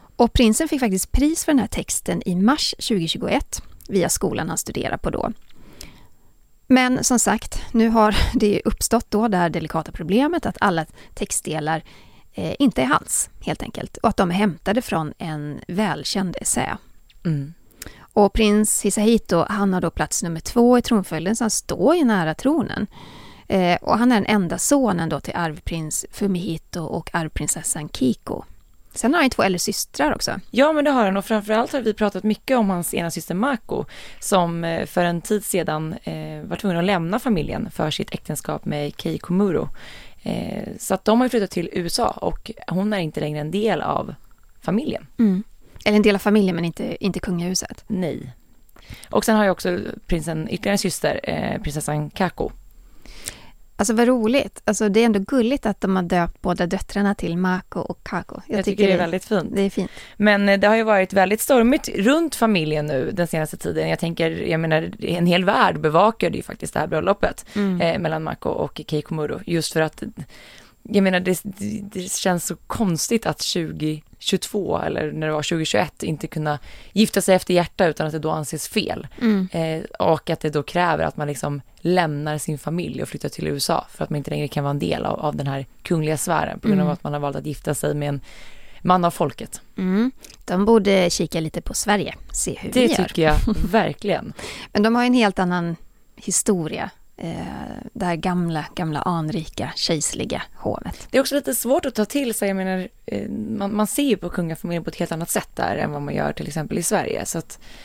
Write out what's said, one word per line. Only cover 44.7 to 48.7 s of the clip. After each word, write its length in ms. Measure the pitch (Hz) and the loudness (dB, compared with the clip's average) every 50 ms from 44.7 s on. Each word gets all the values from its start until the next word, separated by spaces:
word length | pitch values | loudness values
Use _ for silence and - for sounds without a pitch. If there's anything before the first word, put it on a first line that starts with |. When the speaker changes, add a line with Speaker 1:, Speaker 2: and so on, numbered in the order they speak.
| 185 226 302 - - - - - - - | 0 0 0 -2 -4 -6 -8 -6 0 2
Speaker 1:
Mm. 240 | 233 202 185 185 220 - - - - - - - - | 4 4 4 2 -2 -6 -12 -20 -20 -20 -14 -4 0
Eller 100 | 208 208 208 | 4 4 6
en 40 | 202 | 6
del 120 | 208 196 | 6 4
av 40 | 190 | 2
familjen, 360 | - 208 208 214 196 185 170 | 4 4 4 6 4 4 2
men 100 | 165 170 | 0 -2
inte, 380 | 165 - - - - - - - | -4 -4 -6 -6 -8 -6 -4 -2
inte 140 | 190 170 170 | -2 -2 -2
kungahuset. 640 | - - 180 170 170 180 185 - - - - - - - | -4 -4 -2 -2 -2 -2 -2 -4 -4 -6 -10 -14 -10 -6
Speaker 2:
Nej. 460 | 214 185 180 151 - - - 127 - - - - - - - - | -4 -2 -2 -2 -4 -6 -8 -12 -16 -20 -20 -20 -20 -20 -20 -20